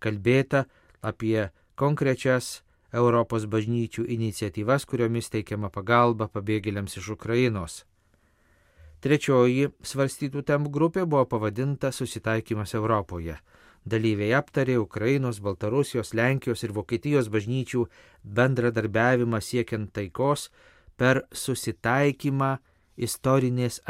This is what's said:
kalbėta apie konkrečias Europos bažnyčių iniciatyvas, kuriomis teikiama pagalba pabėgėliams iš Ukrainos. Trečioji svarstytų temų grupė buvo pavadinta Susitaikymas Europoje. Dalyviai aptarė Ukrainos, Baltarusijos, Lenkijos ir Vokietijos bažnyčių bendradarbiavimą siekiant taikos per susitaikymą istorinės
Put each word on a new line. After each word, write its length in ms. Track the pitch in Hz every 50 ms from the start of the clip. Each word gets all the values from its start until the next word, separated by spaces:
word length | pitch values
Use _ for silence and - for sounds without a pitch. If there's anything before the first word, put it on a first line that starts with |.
kalbėta 640 | - 110 107 104 95 117 127 135 - - 143 135 131 - _ _ _ _ _ _
apie 480 | - 110 - - 113 110 110 110 101 95 - _ _ _ _
konkrečias 840 | - 139 143 151 - 143 135 131 - - 131 127 123 - - - - - _ _ _ _ _
Europos 520 | - 120 123 120 117 120 113 - 120 110 110
bažnyčių 600 | 104 107 110 107 110 120 120 113 110 - 110 117 -
iniciatyvas, 760 | 120 113 113 107 98 - 110 101 - 110 104 113 135 139 -
kuriomis 440 | - - 120 120 113 117 117 - -
teikiama 360 | - 110 101 - 107 107 104 95
pagalba 560 | - 101 98 104 120 120 120 120 117 107 110 104
pabėgėliams 680 | - 107 95 107 107 107 98 107 98 101 98 92 -
iš 120 | 95 98 107 107
Ukrainos. 680 | - - 110 117 120 127 123 110 98 85 80 - - - _ _ _ _ _ _ _ _ _ _ _ _ _ _ _ _ _ _ - - - - -
Trečioji 680 | - 135 151 147 - - 135 123 123 123 123 131 143 139 - _
svarstytų 640 | - - - 135 139 131 - - 151 139 135 143 139
temų 240 | - 147 143 147 147
grupė 320 | 139 147 160 170 - 190 185
buvo 200 | 165 147 135 127
pavadinta 640 | - 123 110 107 107 101 120 131 143 139 - - 135
Susitaikymas 840 | - - 131 - - 113 - 113 110 113 110 - 110 107 101 - - 110
Europoje. 640 | 107 110 113 104 95 - 90 85 82 82 76 - - _ _ _ _ - _ _
Dalyviai 480 | _ - 110 113 110 113 107 101 104 107 123 139
aptarė 380 | - - - 143 135 131 127 120
Ukrainos, 640 | 107 - - 101 104 123 139 139 131 120 110 101
Baltarusijos, 720 | 101 101 95 - - 104 120 143 139 - - 117 104 - -
Lenkijos 480 | 110 120 127 135 135 - 127 113 -
ir 80 | - 104
Vokietijos 560 | 101 107 - - 117 113 - 147 147 139 120
bažnyčių 640 | 107 104 110 101 113 127 131 120 - - 123 117 - - - - - _ _
bendradarbiavimą 1200 | - 104 101 117 127 135 135 120 120 120 110 113 107 107 98 113 120 123 127 123 120 117 113 107
siekiant 480 | - - - 123 113 - 120 107 107 98
taikos 640 | - 107 101 87 - - 131 139 143 - - - _ _ _ - _ _ _ - _ -
per 220 | 123 127 131 131 - - -
susitaikymą 1300 | - - - 127 - - 117 104 - - 117 123 139 143 143 139 - - 143 135 135 135 135 135 131 - _ _ _ _ _ _
istorinės 840 | - 123 113 - - - 131 135 135 127 123 123 123 123 123 - - -